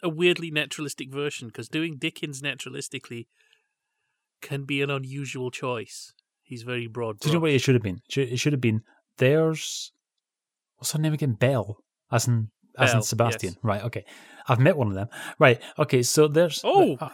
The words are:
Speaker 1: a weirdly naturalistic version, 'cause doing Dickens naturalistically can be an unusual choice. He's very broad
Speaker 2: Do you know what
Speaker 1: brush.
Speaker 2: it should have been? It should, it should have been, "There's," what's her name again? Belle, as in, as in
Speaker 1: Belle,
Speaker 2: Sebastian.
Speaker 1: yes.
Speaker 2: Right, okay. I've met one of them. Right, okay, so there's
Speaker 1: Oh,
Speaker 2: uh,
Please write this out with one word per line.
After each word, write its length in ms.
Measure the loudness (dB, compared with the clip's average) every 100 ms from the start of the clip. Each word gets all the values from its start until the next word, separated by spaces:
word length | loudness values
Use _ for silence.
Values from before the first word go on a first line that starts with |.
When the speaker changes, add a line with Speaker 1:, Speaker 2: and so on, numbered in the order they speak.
Speaker 1:
a 80 | -6
weirdly 400 | 2 2 2 -2
naturalistic 600 | -4 -4 -6 -8 -8 -10
version, 400 | -6 -6 -6 -14
'cause 180 | -12 -8
doing 280 | -4 -4 -6
Dickens 420 | -8 -8 -12 -8
naturalistically 840 | -8 -8 -10 -10 -10 -12 -10 -14 -14 _ _ _ _ _ _ _ _ _ _ _
can 240 | -10 -8 -4
be 160 | -4
an 80 | -2
unusual 600 | -4 -6 -10 -8 -6 -8
choice. 600 | -6 -6 -6 -10 -16 -20 _ _ _
He's 220 | _ -14
very 240 | -8 -6 -6
broad 320 | -6 -6 -4
Speaker 2:
Do 100 | 0
you 60 | 2
know 40 |
what 80 | 4
Speaker 1:
brush. 80 | 2
Speaker 2:
it 40 |
should 160 | 4 2
have 60 |
been? 140 | 2 -8 _
It 40 |
should, 180 | -4 -2
it 40 | 0
should 160 | 0
have 80 | 2
been, 200 | 2 0 -4 _ _ 0
"There's," 720 | 4 4 2 -2 -8 -10 -12 _ _ _ _ _ _ _ _ _
what's 140 | -4
her 80 | 0
name 140 | 0
again? 200 | 0 -2
Belle, 440 | 2 2 2 -2 -10 _ _ _
as 160 | 0 2
in, 220 | 0 0 _ _ 0
as 140 | 4
in 40 | 4
Speaker 1:
Belle, 60 |
Speaker 2:
Sebastian. 460 | 0 0 0 0 -4
Speaker 1:
yes. 60 | -4
Speaker 2:
Right, 200 | -2 -2
okay. 200 | -4 -8 -14 -20 -20 -14 0
I've 120 | 4
met 160 | 6 4
one 120 | 0
of 60 | -2
them. 120 | -6 -8 -14 4
Right, 220 | 6 6 -2 -4
okay, 240 | 2 2
so 240 | 4 4 6
there's 340 | 6 2 0
Speaker 1:
Oh, 340 | 4 6 6 2
Speaker 2:
uh, 100 | -8